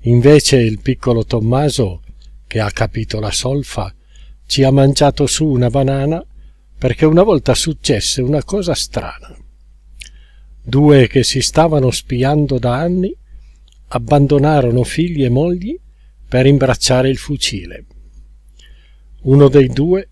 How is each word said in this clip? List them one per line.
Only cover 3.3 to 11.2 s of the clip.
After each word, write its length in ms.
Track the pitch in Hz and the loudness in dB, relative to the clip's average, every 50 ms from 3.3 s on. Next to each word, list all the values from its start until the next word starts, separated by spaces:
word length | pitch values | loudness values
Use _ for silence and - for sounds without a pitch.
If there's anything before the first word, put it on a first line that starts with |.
solfa, 640 | 95 - - 123 135 143 127 - - - 98 98 - _ _ _ _ - - - - _ _ | -6 -6 -4 -4 -4 -4 -6 -6 -8 -8 -8 -10 -12 _ _ _ _ -20 -20 -20 -20 _ _
ci 180 | - - 135 135 | -6 0 2 2
ha 80 | 135 | 4
mangiato 540 | 139 139 135 139 139 - 147 143 - - 143 | 4 4 4 2 4 2 2 0 2 0 -2
su 200 | 123 - - 160 | -2 0 -2 -2
una 240 | 151 135 123 123 120 | 0 0 0 0 0
banana 560 | 117 139 135 135 139 139 139 147 160 170 202 - - - - - - _ _ _ - | 0 0 -2 -2 -2 -2 -4 -4 -4 -6 -10 -14 -20 -20 -20 -20 -20 _ _ _ -12
perché 280 | - - 127 117 - 160 | -6 -4 -4 -2 0 0
una 180 | 156 156 170 196 | 2 4 4 4
volta 320 | 220 185 139 - - 120 | 4 2 0 0 -2 -2
successe 680 | - - 165 147 - - - 135 104 - - - - | -2 -2 -6 -8 -6 -4 -2 -2 -2 -2 -4 -4 -4
una 220 | 127 127 151 147 - | -2 -2 -2 -4 -4
cosa 300 | - 190 208 185 175 151 | -4 -6 -6 -4 -4 -6
strana. 640 | - - - - - - - - - - - - - - - _ _ - - - _ _ - - - - - - - - _ - - - - - - | -6 -8 -8 -8 -10 -10 -10 -14 -16 -20 -20 -20 -20 -20 -20 _ _ -20 -20 -20 _ _ -20 -20 -20 -20 -20 -20 -20 -20 _ -20 -20 -20 -20 -20 -18
Due 460 | - 117 120 139 151 147 147 139 123 | -12 -2 0 2 6 6 6 6 6
che 160 | 110 - 135 | 4 2 0